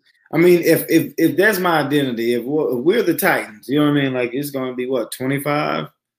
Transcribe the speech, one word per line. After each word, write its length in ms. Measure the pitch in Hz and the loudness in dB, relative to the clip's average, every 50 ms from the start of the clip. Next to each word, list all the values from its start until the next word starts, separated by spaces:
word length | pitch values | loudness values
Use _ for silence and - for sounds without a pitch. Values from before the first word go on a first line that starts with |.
| _ _ _ _ _ _ | _ _ _ _ _ _
I 60 | - | 0
mean, 240 | 156 170 180 175 170 | 4 6 6 6 6
if, 260 | 160 160 160 - - - | 4 4 2 2 2 2
if, 240 | 156 160 135 - - | 2 2 2 0 -2
if 200 | - 165 147 131 | 0 0 0 2
that's 200 | 160 196 220 208 | 2 2 2 2
my 220 | 180 180 175 165 156 | 0 0 0 0 0
identity, 520 | 143 131 147 143 139 127 117 110 117 117 120 | 0 0 0 0 0 -2 -2 -2 -2 0 -2
if 80 | 120 113 | -2 -2
we're, 340 | 131 147 151 139 120 127 | -2 -2 -2 -2 -2 -2
if 80 | 120 127 | 0 0
we're 180 | 165 214 247 190 | 2 2 2 2
the 120 | 175 160 | 0 0
Titans, 520 | - 190 175 139 120 - - - - - | 0 0 0 0 0 -4 -8 -14 -16 -8
you 120 | - 135 151 | -2 0 0
know 60 | 147 147 | 2 2
what 60 | 147 143 | 2 0
I 40 | 139 | 0
mean? 100 | 135 127 | -2 -2
Like, 180 | 127 123 117 120 | -2 -4 -4 -4
it's 180 | 143 147 143 | -6 -6 -6
gonna 240 | 139 131 131 127 123 | -6 -6 -6 -6 -6
be, 100 | 123 123 | -6 -6
what, 260 | 127 131 120 107 - | -4 -4 -4 -4 -6
twenty-five, 760 | - - 131 131 139 139 143 147 147 147 151 151 151 160 156 - _ _ _ _ _ | -8 -6 -4 -4 -4 -4 -2 -2 -2 -2 -2 -4 -4 -6 -8 -10 _ _ _ _ _